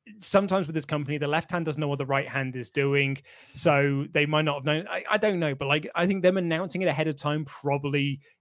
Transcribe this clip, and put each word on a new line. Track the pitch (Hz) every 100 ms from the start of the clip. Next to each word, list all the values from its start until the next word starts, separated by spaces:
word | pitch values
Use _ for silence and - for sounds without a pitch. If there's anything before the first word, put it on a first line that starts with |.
| - 214
sometimes | - 196 196 190 156
with |
this | 160 147
company, | 151 143 147
the | 147
left | 156 -
hand | 175 156
doesn't | 143
know | 147
what | 143
the | 135
right | 139 127
hand | 135 131 127
is | 117
doing. | - 139 139 139 139 - - -
So | - 160 143 143 139 143
they | 151 147
might | 151
not | 156 143
have | 135
known. | 151 196
I, | 180 -
I | 208
don't | 214 185
know. | 156
But, | 139 139
like, | 151 160
I | - 180
think | 196
them | 180 190
announcing | 175 160 185 180
it | 185
ahead | 143 156
of | 143
time | 151 151 143
probably, | - 143 139 139 143 139 139 - _